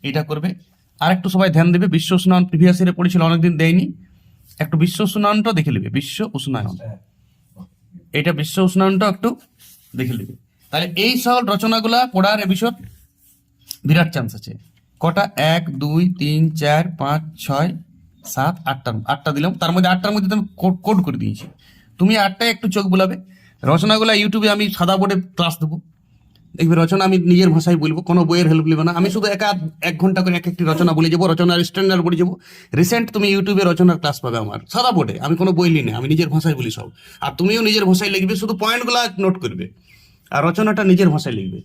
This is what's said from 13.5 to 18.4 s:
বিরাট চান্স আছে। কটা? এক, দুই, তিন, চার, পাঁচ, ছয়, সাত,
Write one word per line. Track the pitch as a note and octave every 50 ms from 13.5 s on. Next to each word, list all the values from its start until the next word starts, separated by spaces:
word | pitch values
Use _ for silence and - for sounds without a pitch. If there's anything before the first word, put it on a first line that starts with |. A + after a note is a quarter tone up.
| _ _ _ - - - _
বিরাট | C3 D#3 E3 E3+ D#3+ E3
চান্স | D3 A#2+ A2 G#2+
আছে। | G#2+ - - A2 A2 - _ _ _ _ _ _ _
কটা? | - E3 E3+ G3 G3+ G3+ -
এক, | - C#3+ D#3 D#3+ E3+ E3+ E3
দুই, | C#3 C3 C#3+ D3 D3+ D#3+ F3+ F#3 F3+
তিন, | - D3 D3 D3+ D#3 D#3+ D#3+
চার, | D#3 D#3+ D#3+ D3 D3 D3+ E3+ F3+ E3 E3
পাঁচ, | C#3+ C#3 D3 D#3 D#3+ D#3 - -
ছয়, | - - C#3 C#3 D3+ F3+ F3+ - - _ _ _ _ _ _ _ _
সাত, | - - -